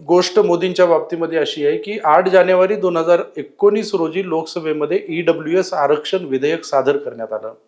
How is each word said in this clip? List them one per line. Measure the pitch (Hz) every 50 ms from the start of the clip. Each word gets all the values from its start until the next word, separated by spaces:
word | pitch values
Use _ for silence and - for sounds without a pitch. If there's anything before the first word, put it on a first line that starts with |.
| 160 143
गोष्ट | 170 180 180 - - 220
मोदींच्या | 208 175 170 170 180 185 180 180 180
बाबतीमध्ये | 175 170 156 - - 180 165 165 160 165 160
अशी | 147 143 - 160 147
आहे | 143 156 -
की | - 196 214 214 -
आठ | - 151 170 185 185
जानेवारी | 185 185 180 180 185 180 185 190 214
दोन | 196 180 180 170 165
हजार | 160 170 175 170 - - - 165
एकोणीस | 143 - - - 196 202 208 214 - - -
रोजी | 180 165 165 160 185 196 180
लोकसभेमध्ये | 160 160 160 - - 180 160 156 156 151 147 147 170 202 - -
ईडब्ल्यूएस | 160 165 170 156 165 156 156 151 170 190 180 - 185
आरक्षण | 160 143 139 - - - - - 190 180
विधेयक | 143 131 131 135 147 160 165 160
सादर | - - 135 127 139 143 143
करण्यात | 143 - 117 117 113 110 110
आलं | 107 107 110 113 _ _